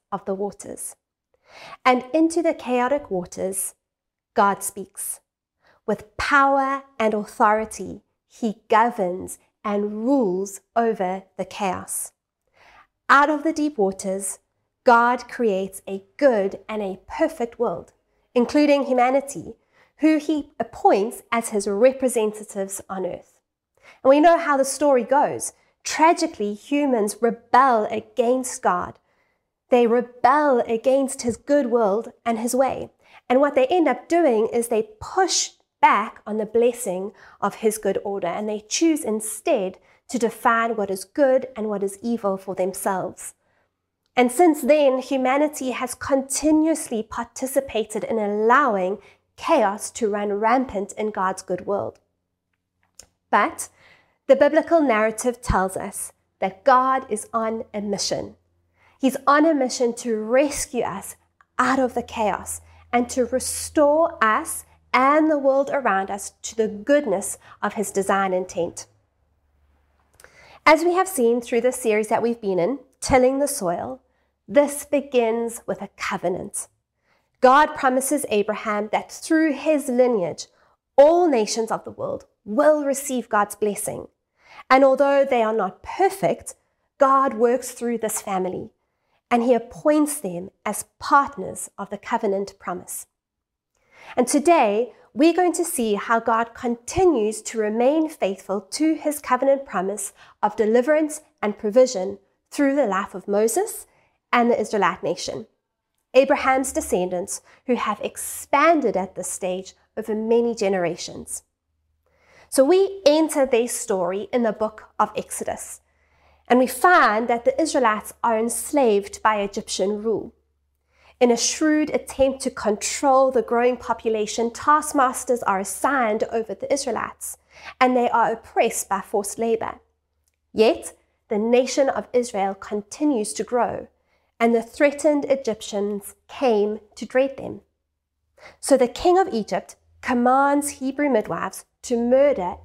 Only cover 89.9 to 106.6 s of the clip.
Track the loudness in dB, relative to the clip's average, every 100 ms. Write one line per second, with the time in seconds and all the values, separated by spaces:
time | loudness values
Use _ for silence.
89.9 | 2 2 -2 -8 -10 -12 -10 -8 -8 -10
90.9 | _ 0 2 2 -4 -10 -10 -14 -12 -12
91.9 | -12 -6 -4 -2 -2 -4 -10 -12 -10 -12
92.9 | -14 -16 _ _ _ _ _ _ _ _
93.9 | _ -6 -2 0 2 4 4 4 0 -4
94.9 | -8 _ 2 2 4 0 0 -4 -4 -2
95.9 | -2 0 0 0 -2 -2 -6 -6 -6 -6
96.9 | 2 4 4 0 -4 -8 -4 -2 0 2
97.9 | 2 -2 -2 -4 -4 -6 -6 -6 -2 -2
98.9 | 0 -2 -4 -2 2 2 2 0 -4 -4
99.9 | -6 -10 -14 -20 _ -2 0 2 2 4
100.9 | 2 0 -4 -16 _ -6 -4 0 4 4
101.9 | 2 -6 -8 _ _ _ 0 2 2 2
102.9 | 0 -4 -8 -2 0 2 0 -2 -6 -18
103.9 | _ _ _ _ 2 4 2 0 0 0
104.9 | 0 -4 -6 -8 -10 -12 _ _ _ _
105.9 | _ _ 2 4 2 2 0